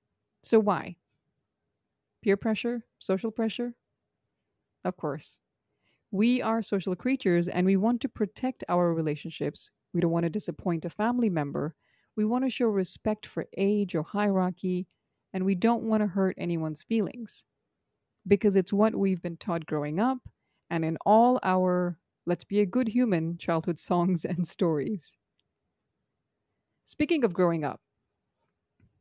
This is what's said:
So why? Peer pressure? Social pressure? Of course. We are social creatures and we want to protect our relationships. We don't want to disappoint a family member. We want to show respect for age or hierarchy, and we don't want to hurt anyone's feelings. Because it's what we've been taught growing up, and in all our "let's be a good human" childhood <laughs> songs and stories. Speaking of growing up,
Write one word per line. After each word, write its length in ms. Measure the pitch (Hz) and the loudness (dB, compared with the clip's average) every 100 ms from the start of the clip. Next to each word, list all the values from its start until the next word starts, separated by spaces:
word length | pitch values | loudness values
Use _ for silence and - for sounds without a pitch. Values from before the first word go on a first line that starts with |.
| _ _ _ _ | _ _ _ _
So 160 | - 220 | 2 4
why? 380 | 208 175 - - _ _ _ _ _ _ _ _ _ _ _ _ | 4 -2 -4 -16 _ _ _ _ _ _ _ _ _ _ _ _
Peer 160 | 208 202 | 0 0
pressure? 480 | 226 214 233 240 - _ | 0 -2 -4 -6 -10 _
Social 320 | - 190 220 | -4 -2 -2
pressure? 440 | 226 220 - 240 - _ _ _ _ _ _ _ _ _ _ | -4 -4 -4 -8 -8 _ _ _ _ _ _ _ _ _ _
Of 120 | 180 - | -8 -6
course. 420 | 151 139 - - _ _ _ _ _ _ _ | -6 -6 -10 -20 _ _ _ _ _ _ _
We 320 | 196 233 247 | 2 2 2
are 200 | 220 226 | 0 -2
social 340 | - 196 185 180 | 0 -2 -2 -4
creatures 500 | 247 269 190 175 175 | -2 0 2 2 2
and 180 | 180 | 2
we 120 | 185 190 | 4 4
want 240 | 220 240 | 2 0
to 80 | 254 | -4
protect 560 | - 208 - 254 - - | -4 -4 -2 -6 -6 -2
our 240 | 175 175 | 2 2
relationships. 800 | 165 156 151 160 - 147 - - _ _ | 2 -2 -4 -8 -6 -6 -6 -14 _ _
We 60 | 170 | 0
don't 100 | 165 | 0
want 140 | 170 | 2
to 60 | 165 | 0
disappoint 540 | 208 - 156 185 170 | -2 -6 -4 -4 -2
a 60 | 170 | -4
family 400 | - 220 247 220 | -2 -2 2 0
member. 460 | 160 143 147 147 - _ _ _ - | 0 -2 -2 -4 -6 _ _ _ -4
We 80 | |
want 180 | 214 247 | 0 0
to 80 | 262 | -2
show 160 | - 233 | 0 0
respect 580 | 196 185 - 214 214 | 0 -2 -4 -4 -4
for 220 | - - - - | -4 -8 -8 -2
age 380 | 196 208 196 | 2 2 0
or 80 | 165 | -2
hierarchy, 840 | 151 202 208 190 180 - 185 180 180 _ _ _ _ | -4 -2 0 2 0 -2 -2 -2 -4 _ _ _ _
and 120 | 185 190 | -2 0
we 80 | |
don't 300 | 185 226 233 | 2 2 2
want 180 | 220 214 | 2 2
to 60 | 208 | 2
hurt 260 | 196 190 - | 2 0 0
anyone's 460 | 170 165 160 156 | -4 -2 -2 -6
feelings. 600 | - 226 180 240 226 - _ _ _ _ _ _ _ _ 180 | -2 -2 -2 -6 -14 -16 _ _ _ _ _ _ _ _ 2
Because 280 | 196 208 | 4 6
it's 160 | 190 180 | 4 2
what 240 | 202 220 | 2 2
we've 280 | 202 196 180 | 2 0 0
been 160 | 175 165 | -4 -8
taught 260 | - 170 | -4 -4
growing 340 | 156 151 147 160 | -2 -4 -2 0
up, 200 | 247 262 - _ _ _ - | 0 -2 -8 _ _ _ -6
and 160 | 170 | -4
in 140 | 160 165 - | -2 -2 4
all 340 | 214 247 254 | 6 6 4
our 540 | 185 185 185 180 175 165 _ _ 165 | 2 2 2 2 0 -4 _ _ -4
"let's 180 | 175 | -4
be 160 | - 202 | 0 0
a 60 | 196 | 2
good 220 | 247 226 | 0 0
human" 500 | 240 240 170 165 170 | 2 2 2 0 -4
childhood 400 | - 165 175 156 | -2 0 0 -4
<laughs> 120 | - | 0
songs 360 | 175 180 180 - | 2 2 2 -2
and 200 | 170 170 | -2 -2
stories. 680 | - 170 151 135 202 - - _ _ _ _ _ _ _ _ _ _ _ _ _ _ _ _ | 0 0 0 -2 -6 -10 -18 _ _ _ _ _ _ _ _ _ _ _ _ _ _ _ _
Speaking 400 | - - 302 320 | -18 -6 -2 2
of 80 | 220 | 0
growing 320 | 170 175 165 | 2 0 2
up, 160 | 143 - _ _ _ _ _ _ _ _ _ _ _ _ | -4 -8 _ _ _ _ _ _ _ _ _ _ _ _